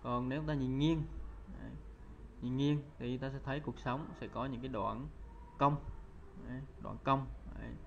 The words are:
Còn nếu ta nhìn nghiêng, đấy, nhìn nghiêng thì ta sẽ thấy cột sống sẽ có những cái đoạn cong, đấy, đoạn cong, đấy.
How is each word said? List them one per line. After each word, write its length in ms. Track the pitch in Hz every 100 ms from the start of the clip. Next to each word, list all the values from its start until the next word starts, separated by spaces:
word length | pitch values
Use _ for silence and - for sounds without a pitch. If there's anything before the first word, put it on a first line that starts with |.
Còn 260 | 123 123 127
nếu 140 | 135 151
ta 60 |
nhìn 260 | 147 127 131
nghiêng, 240 | 151 160 147 - - - - -
đấy, 100 | 127 151 - - - - - -
nhìn 160 | 123 127
nghiêng 260 | 143 147 139 -
thì 200 | 123 127
ta 120 | 135
sẽ 100 | 135 139
thấy 140 | 139
cột 160 | 139 120
sống 320 | 131 131 160 175
sẽ 80 | 113
có 180 | - 131
những 160 | 120
cái 80 | 131
đoạn 380 | 117 104 110 147 - - - - -
cong, 180 | 143 147 - - - - - - 113
đấy, 140 | 127 139 -
đoạn 140 | - -
cong, 240 | - 135 131 - - 98
đấy. 120 | 113 120